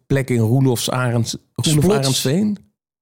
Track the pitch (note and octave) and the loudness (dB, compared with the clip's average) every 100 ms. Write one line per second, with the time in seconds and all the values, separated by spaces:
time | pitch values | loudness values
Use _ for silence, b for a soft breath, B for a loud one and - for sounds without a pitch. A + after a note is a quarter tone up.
0 | - C#3 C3+ B2 A2 C3 C3+ A#2 - B2+ | -4 -2 0 0 2 2 2 0 -2 -2
1 | B2 A#2 A2+ - - - - D3+ E3+ G#3 | -2 -2 -2 -6 -12 -6 0 2 2 2
2 | C3+ B2+ C3 D#3+ G#3+ G3+ - _ _ _ | 0 -2 -2 0 -2 -4 -10 _ _ _